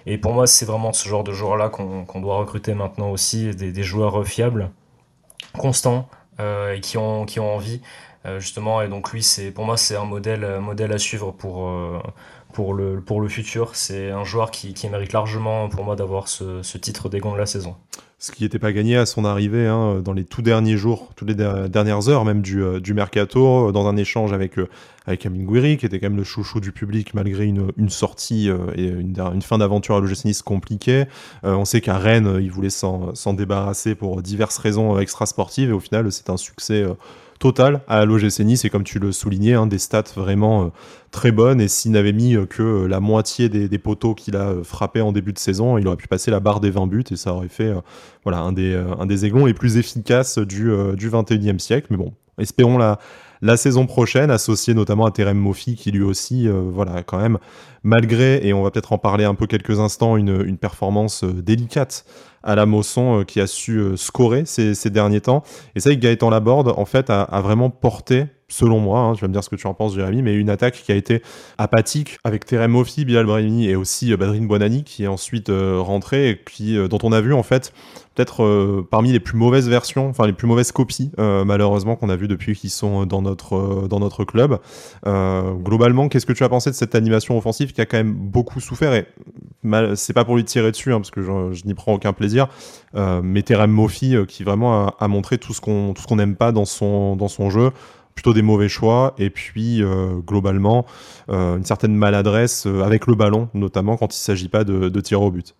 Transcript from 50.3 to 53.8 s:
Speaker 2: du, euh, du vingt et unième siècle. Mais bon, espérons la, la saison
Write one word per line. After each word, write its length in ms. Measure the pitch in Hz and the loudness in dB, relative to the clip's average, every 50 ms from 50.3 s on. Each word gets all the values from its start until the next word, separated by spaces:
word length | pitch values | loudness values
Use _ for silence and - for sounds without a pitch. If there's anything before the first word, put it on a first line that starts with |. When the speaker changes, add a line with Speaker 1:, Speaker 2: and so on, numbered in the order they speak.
| - | -2
Speaker 2:
du, 320 | - 104 95 98 98 110 117 | -4 -4 -4 -4 -2 0 0
euh, 240 | 107 98 101 98 95 | 0 0 0 0 -2
du 140 | 95 104 113 | -4 -4 -2
vingt 200 | 110 117 107 - | 0 0 0 2
et 20 | 117 | 0
unième 260 | 107 101 104 95 90 | 0 2 0 0 0
siècle. 280 | - - 113 143 - - | 0 0 0 0 0 -2
Mais 80 | 107 | -2
bon, 160 | 92 - - - - _ _ _ | -2 -4 -6 -8 -14 _ _ _
espérons 400 | - 104 - - - 123 120 127 | -8 -6 -2 2 4 4 6 6
la, 220 | 123 117 107 104 - - - - - - - - - | 4 4 4 2 0 -4 -14 -20 -20 -20 -20 -10 -2
la 160 | - 107 117 | 2 4 4
saison 300 | 117 - 139 123 123 | 4 4 4 4 4